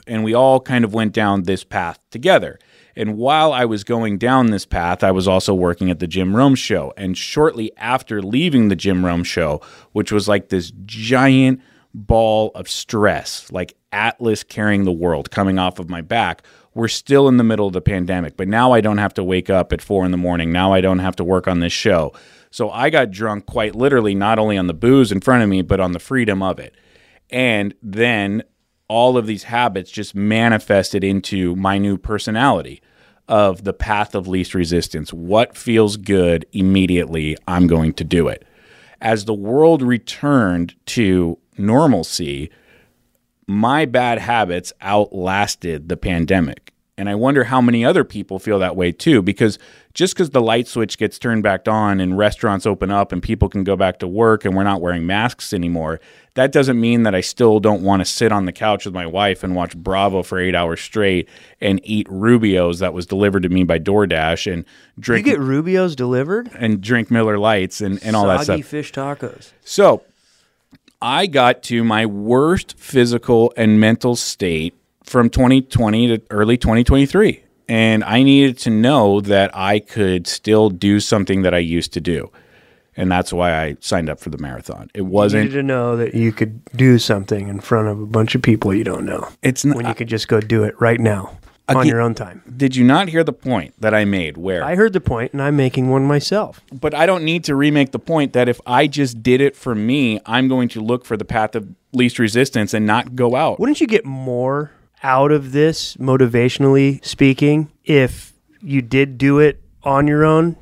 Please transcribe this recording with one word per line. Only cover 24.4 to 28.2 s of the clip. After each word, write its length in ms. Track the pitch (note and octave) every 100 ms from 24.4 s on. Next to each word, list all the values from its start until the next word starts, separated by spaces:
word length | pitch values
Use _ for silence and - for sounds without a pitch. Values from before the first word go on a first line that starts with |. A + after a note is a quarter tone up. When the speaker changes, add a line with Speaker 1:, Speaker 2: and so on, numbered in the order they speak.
| G#2+ G2+
Speaker 1:
on 120 | F2+
the 60 |
booze 360 | D#2 A#2 C#3 A#2
in 100 | F#2+
front 220 | C3+ B2+
of 60 | G#2+
me, 120 | F#2+
but 180 | E2+ G2
on 100 | F#2
the 80 | F2
freedom 420 | - C3 G#2+ F#2+
of 200 | F#2+ E2
it. 120 | C2 _ _ _ _ _ _
And 440 | B2+ B2+ G#2+ G2+ -
then 600 | G#2 G2 A#2+ A2